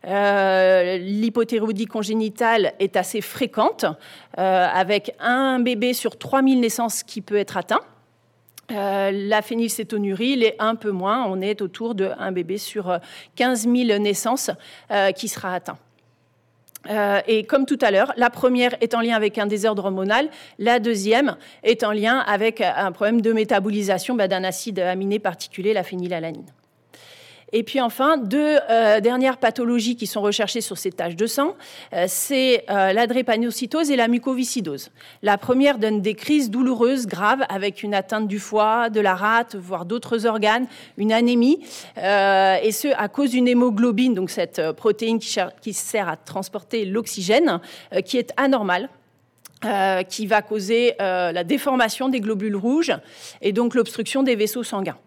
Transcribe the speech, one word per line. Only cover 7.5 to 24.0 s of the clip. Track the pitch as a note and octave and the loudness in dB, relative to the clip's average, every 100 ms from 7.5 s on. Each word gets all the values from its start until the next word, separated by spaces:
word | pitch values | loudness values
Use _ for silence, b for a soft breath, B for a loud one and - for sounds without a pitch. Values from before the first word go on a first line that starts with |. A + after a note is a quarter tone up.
| F#3+ | -6
atteint. | F3+ G#3+ - _ _ _ _ _ _ - - | -2 -2 -2 _ _ _ _ _ _ -20 -10
Euh, | G#3+ G3 G3 G3 | -4 -2 0 -2
la | G3 G3+ G#3+ | -2 0 -2
phénylcétonurie, | G#3+ A#3 A#3 - F3+ G#3+ G3+ F#3+ A#3+ | 0 -4 -2 -4 -6 -4 -2 -2 0
il | C4+ | 2
est | A3+ G#3+ | 2 2
un | G#3+ A3+ | -2 -2
peu | G#3+ | -4
moins, | G3 F#3+ A#3 A#3 | -4 -2 -2 -2
on | F#3+ | -4
est | F#3+ G#3+ | -4 -4
autour | F#3+ F3+ A3+ G#3+ | -6 -6 -8 -2
de | F#3+ - | -4 -4
un | G3 | -6
bébé | F3+ F3 G3+ | -6 -4 -6
sur, | - G#3+ F#3 | -6 -8 -4
euh, | F3 B B B - | -4 B B B -2
quinze | B3 B3 A3+ | 0 0 2
mille | B3 A#3+ G3+ | 2 2 2
naissances, | G#3 G3 A3+ C4+ - - B B B | 2 0 -2 -2 -4 -8 B B B
euh, | G#3 G3 | 0 2
qui | F#3 A3 | 0 -8
sera | - F#3+ F3+ | -8 -6 -6
atteint. | F3 E3 _ _ _ _ _ _ _ _ _ - - | -8 -16 _ _ _ _ _ _ _ _ _ -20 -6
Euh, | G#3+ G3+ G3+ - | 0 2 0 2
et | A3 G#3+ | 0 2
comme | C#4+ C4+ | 0 2
tout | C4+ | 0
à | A#3 | 2
l'heure, | G3 C4+ G#3 | 4 2 2
la | A#3+ | 0
première | - B3+ B3 B3 A#3+ | 2 0 2 2 0
est | A#3 | -2
en | A#3 | 0
lien | A#3 A3+ | 0 0
avec | G#3+ G#3+ | 0 0
un | G3+ | -2
désordre | G#3 A3 G#3 G3 | 0 0 0 -2
hormonal, | F#3+ F#3+ A3+ D4+ B B B | -2 0 2 0 B B B
la | G#3+ A#3+ | 2 2
deuxième | A3+ G#3+ G3 A3+ C#4 - B B | 2 -2 2 2 2 -4 B B
est | G#3 A#3 | 0 2
en | A3+ | 0
lien | G#3 G#3+ C4 | 0 2 0
avec | A#3+ G3+ A3+ A3 | 2 0 0 0
un | F#3 C#3 F#3+ | -2 0 -2
problème | E3+ G3+ A#3 | 0 0 2
de | A3 | 2
métabolisation, | A3 G#3+ G#3 G3 G#3 G3+ F#3+ | 0 2 0 0 -2 0 -2